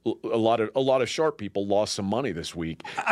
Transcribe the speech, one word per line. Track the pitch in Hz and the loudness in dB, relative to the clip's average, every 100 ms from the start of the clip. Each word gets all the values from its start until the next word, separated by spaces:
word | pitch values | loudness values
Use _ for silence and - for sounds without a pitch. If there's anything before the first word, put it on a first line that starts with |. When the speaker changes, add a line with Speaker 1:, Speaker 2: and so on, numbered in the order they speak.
Speaker 1:
a | 117 - 113 113 | -6 -6 -4 2
lot | 113 117 | 4 2
of, | 110 135 | 2 0
a | |
lot | 135 131 | 2 2
of | 117 | 2
sharp | - 156 - | 0 0 0
people | 101 101 101 | -4 -4 2
lost | 101 107 | 2 2
some | - | -2
money | 98 117 135 | -2 0 -2
this | 82 80 | -4 -8
week. | 85 82 80 - - | -6 -6 -6 -10 -4
Speaker 2:
I | |
Speaker 1:
How | - | 2